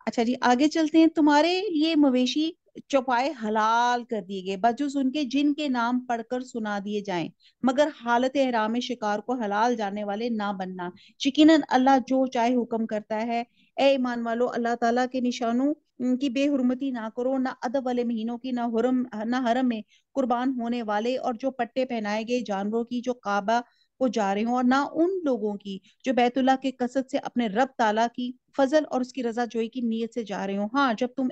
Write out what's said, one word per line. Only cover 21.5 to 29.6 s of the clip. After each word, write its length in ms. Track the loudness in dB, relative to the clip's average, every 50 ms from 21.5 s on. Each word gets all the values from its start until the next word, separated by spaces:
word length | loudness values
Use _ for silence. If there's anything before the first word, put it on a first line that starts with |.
पट्टे 340 | -2 -2 -6 -2 -2 -2 -2
पहनाए 380 | -2 -2 -4 -2 -2 -2 -4 -2
गए 180 | -2 -2 -2
जानवरों 420 | -2 -2 -4 -2 -2 -2 -2 -2 -2
की, 180 | -2 -6 -4
जो 120 | -4 -4 -6
काबा 500 | -4 _ -2 -2 0 0 2 0 0 0 -4 _ _ _ _ _ _
को 80 | -2
जा 260 | 0 2 0 0 0 0
रहे 100 | 0 0
हों, 120 | 0 0
और 80 | 2 2
ना 200 | 4 4 2 0
उन 380 | 0 0 0 0 0 0 -2 -2
लोगों 300 | -2 -2 0 -2 -4 -4
की 260 | -6 -8 -10 -10 -10 -12 _ _ _ -4
जो 80 | -2 2
बैतुल्लाह 420 | 2 2 2 2 2 2 2 2
के 160 | 2 0 -6
कसद 340 | -4 -4 -6 -2 -2 -4 -4
से 120 | -2 -6
अपने 300 | -6 -6 -4 -2 -2 -2
रब 200 | 0 0 0 0 0 0
ताला 300 | 0 0 2 2 2 0
की 320 | 0 -2 -6 -8 -10 -10 -14 _ _ _
फजल 260 | 0 2 4 4 2 2
और 180 | 2 -2 -4
उसकी 200 | -4 -4 -6 -6
रजा 240 | -6 -4 -2 -2 -4
जोई 220 | -2 -2 -4